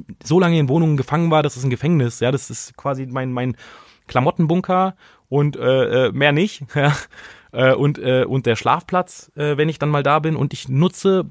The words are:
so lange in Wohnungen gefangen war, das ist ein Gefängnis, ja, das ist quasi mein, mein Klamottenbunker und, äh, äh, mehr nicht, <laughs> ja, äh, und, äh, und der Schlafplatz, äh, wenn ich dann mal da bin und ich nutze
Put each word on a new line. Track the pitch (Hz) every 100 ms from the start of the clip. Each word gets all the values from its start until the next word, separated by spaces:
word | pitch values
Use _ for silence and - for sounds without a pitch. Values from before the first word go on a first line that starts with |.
| - -
so | - 170
lange | 175 165
in | 135
Wohnungen | 165 160 147
gefangen | 127 156 170
war, | 156
das | 147 123
ist | 131
ein |
Gefängnis, | 120 147 165 120 -
ja, | 120
das | 139 -
ist | 113 - -
quasi | 139 135 131
mein, | 131 127
mein | 123 127 117 - - - _ -
Klamottenbunker | 123 143 - 160 180 185 185 185 - - _ -
und, | 143 147 139
äh, | 123 131 123 123 123
äh, |
mehr | 127 147
nicht, | 147 208 - 135
<laughs> | 147
ja, | 143 139 - - - - _
äh, | 120 131
und, | 127 147 143
äh, | 123 127 -
und | 135 123
der | 107
Schlafplatz, | 120 156 - 180 180 - - 151
äh, | 147 143
wenn | 156
ich | 147
dann | 143
mal | 147
da | 143 156
bin | 160 147
und | 143
ich | - 131
nutze | 135 180 - 196 190 143